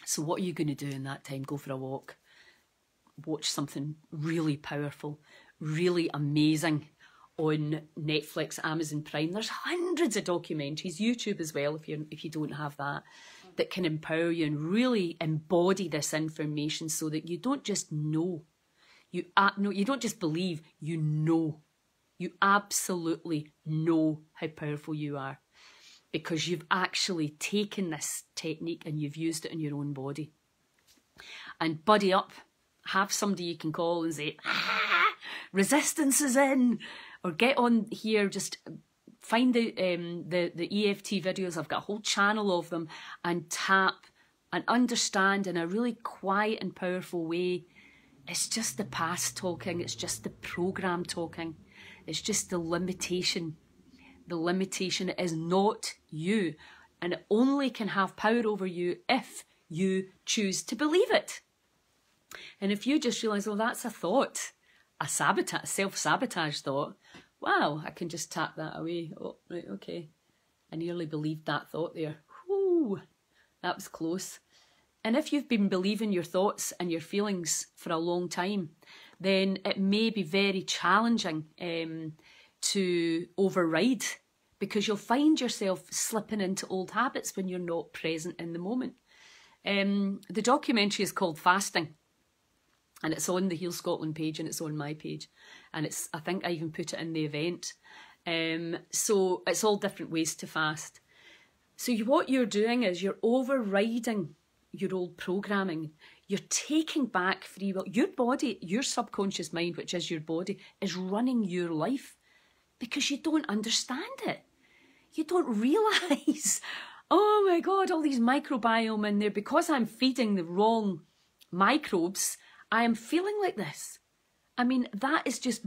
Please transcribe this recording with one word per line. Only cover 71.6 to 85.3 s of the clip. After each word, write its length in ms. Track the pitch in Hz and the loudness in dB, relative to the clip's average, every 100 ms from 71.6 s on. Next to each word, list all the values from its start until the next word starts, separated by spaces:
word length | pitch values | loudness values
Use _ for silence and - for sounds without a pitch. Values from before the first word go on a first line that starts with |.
| - | -4
thought 240 | 151 170 - | -4 -4 -4
there. 220 | 156 156 _ - 359 | -6 -8 _ -12 -2
Whew, 560 | 392 392 349 269 185 - _ _ _ _ _ | 0 4 4 2 -2 -8 _ _ _ _ _
that 140 | 175 - | -4 -4
was 120 | - | -8
close." 520 | - 160 180 - - _ _ _ _ _ _ | -8 -4 -4 -6 -14 _ _ _ _ _ _
And 120 | 220 240 | 0 0
if 160 | 311 | 2
you've 160 | 285 254 | -2 2
been 220 | 226 196 | 2 4
believing 420 | 190 185 208 220 | 2 0 0 0
your 120 | 180 | 0
thoughts 500 | 156 185 202 - - - | 0 2 2 0 -6 -4
and 120 | 180 | -2
your 80 | 165 | -2
feelings 680 | 156 202 208 190 160 - - - | -2 -2 0 0 -2 -4 -6 -10
for 180 | - | -4
a 40 | 165 | -2
long 300 | 170 175 180 | 0 -2 -2
time, 440 | 175 180 208 160 - - - - - | -2 0 0 -4 -8 -20 -20 -20 -4
then 380 | 180 190 196 190 | 2 4 2 0
it 160 | 202 - | -2 0
may 300 | 196 208 226 | 4 4 4
be 140 | 214 | 2
very 400 | 165 196 196 190 | 0 2 4 2
challenging, 840 | 165 - 175 196 233 233 190 156 156 - | -2 0 4 6 6 2 0 -4 -6 -8
um, 520 | 175 165 165 160 160 156 - - - _ | -4 -4 -4 -6 -10 -12 -18 -20 -20 _
to 680 | - 202 185 175 170 165 175 - | -2 2 2 2 2 0 -2 0
override, 640 | 196 185 170 160 226 269 - - _ _ _ - | 2 4 2 4 4 2 -2 -8 _ _ _ -8
because 280 | 196 214 208 | -4 0 0
you'll 100 | 208 | -2
find 420 | - 247 294 | 2 4 6